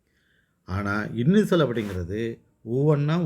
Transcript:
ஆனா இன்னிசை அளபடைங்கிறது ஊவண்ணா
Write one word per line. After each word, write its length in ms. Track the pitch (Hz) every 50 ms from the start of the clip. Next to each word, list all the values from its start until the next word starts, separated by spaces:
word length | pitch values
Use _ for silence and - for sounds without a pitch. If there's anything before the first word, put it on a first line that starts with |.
| _ _ _ _ _ _ _ _ _ _ _ _ -
ஆனா 260 | - 92 98 101 101 101 107 104 - 113
இன்னிசை 400 | 113 120 147 196 214 202 - 190
அளபடைங்கிறது 680 | 170 147 120 117 117 107 101 95 92 87 82 98 110 117 117 117 - _ _ _ _ -
ஊவண்ணா 500 | 113 117 131 143 151 151 143 143 147 160 180 170